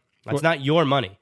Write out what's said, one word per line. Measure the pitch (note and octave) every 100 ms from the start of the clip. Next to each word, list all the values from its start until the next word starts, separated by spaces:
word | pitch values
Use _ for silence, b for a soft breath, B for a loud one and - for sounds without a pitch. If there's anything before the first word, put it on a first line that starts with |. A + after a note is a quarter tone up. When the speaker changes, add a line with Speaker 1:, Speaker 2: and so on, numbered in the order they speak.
| _ _ -
Speaker 1:
That's | C#3+
Speaker 2:
What |
Speaker 1:
not | D#3+ D#3+
your | C3+ E3 C#3+
money. | C#3 F#2+ -